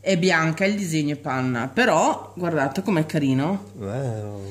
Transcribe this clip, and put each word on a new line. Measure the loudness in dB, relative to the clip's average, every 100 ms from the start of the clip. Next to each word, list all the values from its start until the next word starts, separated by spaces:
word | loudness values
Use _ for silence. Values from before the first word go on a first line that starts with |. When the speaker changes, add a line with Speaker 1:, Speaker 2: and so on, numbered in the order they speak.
Speaker 1:
è | 0 2
bianca, | 4 4 2 2 0
il | 0
disegno | -2 0 0
è | -2
panna. | -4 -2 0 -2 -2
Però | 2 4 4 4 0 -6 -6
guardate | -2 0 0 0
com'è | 0 0 0
carino. | 0 2 2 0 -2 -6 -10
Speaker 2:
Bello, | -6 -4 -4 -4 -8 -10 -10